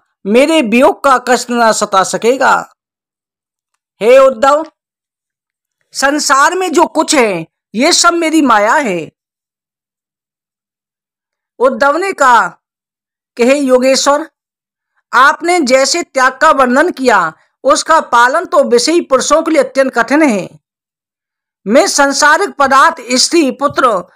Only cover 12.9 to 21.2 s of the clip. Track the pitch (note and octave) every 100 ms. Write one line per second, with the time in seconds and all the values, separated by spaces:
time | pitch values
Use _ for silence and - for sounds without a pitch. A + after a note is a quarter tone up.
12.9 | _ _ _ _ - A#3+ D4 C4 B3 C4
13.9 | C4 C#4 D4 D#4 _ _ _ _ _ _
14.9 | _ _ A#3 C#4 D4+ E4+ F4+ A#3+ C4 C4+
15.9 | E4+ - C4 C4 B3+ D#4 C#4 B3+ C4 E4+
16.9 | - B3+ G3+ D#3+ - _ _ C4 D4 -
17.9 | D#4+ C#4+ A#3+ B3 D4+ E4+ D4+ A#3+ A#3 D#4
18.9 | E4+ - B3+ - D#4 D#4+ D#4 B3 C4 C4+
19.9 | B3 A#3 D4 D4+ G3+ D#3+ - _ _ _
20.9 | _ _ _